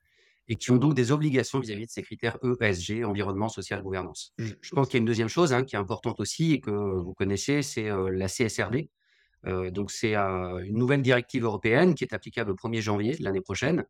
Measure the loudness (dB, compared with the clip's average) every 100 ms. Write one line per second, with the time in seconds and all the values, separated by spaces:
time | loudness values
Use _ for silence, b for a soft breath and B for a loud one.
0 | _ _ _ _ -6 -6 4 6 6 4
1 | 4 4 4 2 2 -2 -2 -8 -8 -10
2 | -10 -4 -4 -2 -2 2 2 0 -2 -4
3 | -2 -2 -2 -2 -2 -4 -6 -6 -4 -4
4 | -6 -10 -14 -8 -8 -8 -4 0 2 2
5 | 2 2 2 2 4 4 0 -4 -4 -4
6 | -4 -2 -4 0 2 2 0 -2 0 -2
7 | -4 -2 -2 0 0 0 0 -4 -2 -2
8 | 0 0 -2 0 -2 0 -2 -2 -4 _
9 | _ _ _ _ -6 -4 -4 -4 -6 -2
10 | 0 2 0 -2 -4 -6 -4 0 2 2
11 | 4 4 2 -2 -2 0 2 6 6 2
12 | -2 -6 -8 -4 -4 -4 -2 -2 0 0
13 | 0 -2 -2 -4 -4 -2 0 0